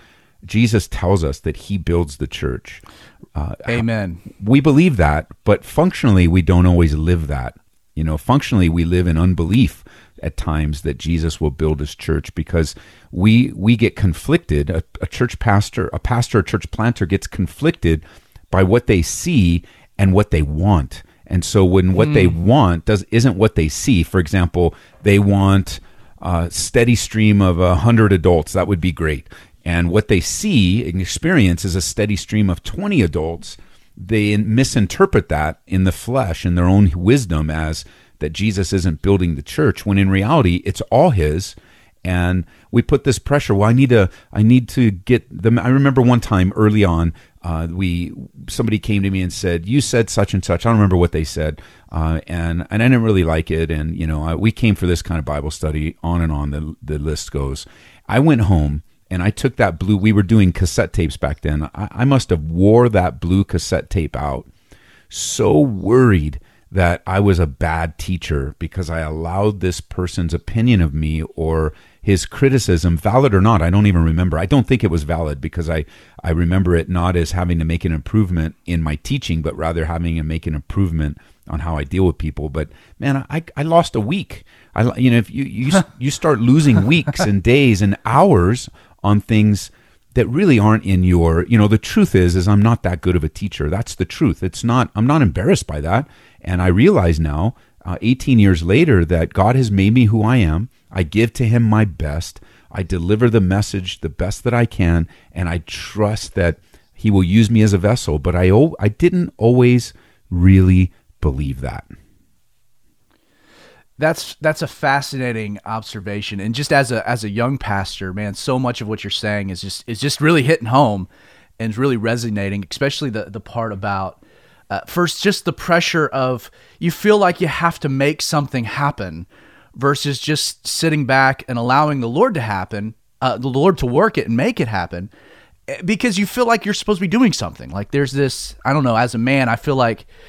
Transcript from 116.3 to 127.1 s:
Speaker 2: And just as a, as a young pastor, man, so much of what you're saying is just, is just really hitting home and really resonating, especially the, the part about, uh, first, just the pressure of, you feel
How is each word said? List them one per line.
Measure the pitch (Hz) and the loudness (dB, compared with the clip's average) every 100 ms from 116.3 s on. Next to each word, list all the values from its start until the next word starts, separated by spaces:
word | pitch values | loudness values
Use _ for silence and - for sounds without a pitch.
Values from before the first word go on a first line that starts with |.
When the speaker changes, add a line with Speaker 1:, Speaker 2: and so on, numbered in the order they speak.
| 101 | -6
Speaker 2:
And | 107 | -6
just | 117 147 | -4 0
as | 143 123 | 0 0
a, | 113 - | -2 -4
as | 120 | -4
a | 107 | -4
young | 101 120 139 | -4 -2 -4
pastor, | - 98 95 - 95 | -4 -4 -6 -8 -10
man, | 95 104 | -8 -8
so | 92 - 127 | -6 -4 -2
much | 127 117 | -2 -6
of | 107 | -8
what | 110 | -8
you're | - | -6
saying | - 107 104 98 | -6 -4 -4 -6
is | 90 | -8
just, | 98 - - | -10 -12 -10
is | 113 | -6
just | 143 - | -4 0
really | 151 165 | 2 2
hitting | 131 165 113 | 2 0 2
home | 131 127 101 90 _ _ _ _ - | 2 2 0 -8 _ _ _ _ -10
and | 113 107 | -8 -2
really | 139 117 | -2 -2
resonating, | 113 120 117 101 98 101 92 | -2 -4 -4 -4 -4 -6 -8
especially | - 139 - 139 | -6 -4 -4 -6
the, | 107 | -8
the | 101 101 | -10 -14
part | - 117 113 | -12 -8 -8
about, | 98 104 98 95 - _ _ _ _ - | -6 -6 -4 -6 -12 _ _ _ _ -10
uh, | 98 - | -10 -6
first, | 175 170 - | -2 -2 -2
just | 202 190 | -2 -2
the | 170 | -6
pressure | - - 170 - 165 147 | -8 -2 0 0 -2 -2
of, | 135 127 123 - - _ - | -2 -4 -4 -10 -20 _ -8
you | 170 | -6
feel | - 208 | 0 2